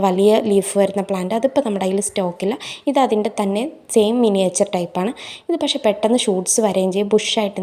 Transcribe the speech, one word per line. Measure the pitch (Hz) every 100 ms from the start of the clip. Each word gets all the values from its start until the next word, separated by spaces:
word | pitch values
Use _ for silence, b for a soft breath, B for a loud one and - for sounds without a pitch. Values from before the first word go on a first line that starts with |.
| 196
വലിയ | 185 202 220 220
ലീഫ് | 196 190 196
വരുന്ന | 196 196 190
പ്ലാന്റ്. | 190 180 226
അതിപ്പോൾ | 262 285 240
നമ്മുടെ | 196 185
കയ്യിൽ | 196 202
സ്റ്റോക്കില്ല. | - 180 175 190 254 B B -
ഇത് | 269 254
അതിൻ്റെ | 214 214 208
തന്നെ | 196 208 277 - - 226
സെയിം | 208 240 226
മിനിയേച്ചർ | 196 185 185 202 180
ടൈപ്പാണ്. | 175 180 196 277 B B B
ഇത് | 330
പക്ഷേ | 294 269 214
പെട്ടെന്ന് | 208 214 247 -
ഷൂട്ട്സ് | 185 180 - 214
വരികയും | 185 185 185
ചെയ്യും, | 208 214
ബുഷായിട്ട് | 214 - 208 202